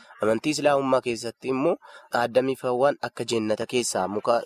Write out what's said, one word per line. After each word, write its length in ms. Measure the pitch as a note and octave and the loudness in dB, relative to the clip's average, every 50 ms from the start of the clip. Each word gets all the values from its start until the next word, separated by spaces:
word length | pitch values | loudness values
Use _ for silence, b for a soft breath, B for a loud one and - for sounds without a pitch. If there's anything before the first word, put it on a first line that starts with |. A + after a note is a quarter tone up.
| B B B | B B B
Amantii 340 | B G#2 G#2+ A2+ A2+ - D3+ | B 0 0 0 0 0 -2
Islaamummaa 500 | D3+ C#3+ C#3+ D3 C#3+ C#3 C3+ C3 C3 B2+ | -2 0 2 2 2 2 2 2 0 0
keessatti 480 | - B2 A#2 A2 A#2+ A#2 - _ - B2+ | 0 -2 -6 -4 -6 -10 -10 _ -4 -4
immoo 280 | C3 C3 C#3+ E3+ F#3 - B B B B B B | -2 0 0 0 0 -2 B B B B B B
Aadamii 460 | - A#2+ A#2+ A#2+ A2+ B2+ C3 C3+ C3 | -2 -2 0 2 2 2 2 2 -2
fi 100 | - - | -2 -2
Hawwaan 320 | B2+ B2 B2 C3+ C#3+ - - | -2 0 2 2 2 2 0
akka 240 | - A#2+ - - A#2+ | -6 -8 -6 -8 -4
jannata 420 | A#2 A#2+ A2+ G#2+ G#2+ G#2+ - A2+ | -2 0 0 0 0 -2 -2 -4
keessaa 420 | - - B2 A#2 - - G#2 F#2 F#2 | -2 -2 -2 -2 0 -2 -2 -2 0
muka 320 | G2+ G#2 - A#2+ A#2 A#2 - | -2 -2 0 2 2 2 0